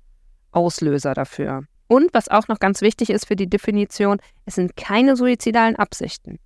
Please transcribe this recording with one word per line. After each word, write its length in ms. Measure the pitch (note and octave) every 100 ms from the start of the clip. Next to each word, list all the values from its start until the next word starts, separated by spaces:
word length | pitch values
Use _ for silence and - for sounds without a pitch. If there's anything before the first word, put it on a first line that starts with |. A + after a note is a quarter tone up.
| _ _ _ _ _
Auslöser 640 | F3 F3 - D#3 C#3+ C#3 C3+
dafür. 500 | C3+ - C#3+ C3+ C#3+ _ -
Und 260 | B3 E4+ A#3+
was 140 | -
auch 200 | G#3 A3
noch 120 | A3
ganz 200 | G3 G3
wichtig 280 | G#3 - A3+
ist 160 | G#3 -
für 100 | F#3+
die 140 | F#3+
Definition, 680 | G3+ - G#3 G3+ - G3+ G3+ - _ -
es 80 | F#3+
sind 220 | F3+ -
keine 400 | - G#3 C4 C4
suizidalen 600 | B3 A#3+ - A3+ A3+ A3
Absichten. 640 | G#3 - - - - E3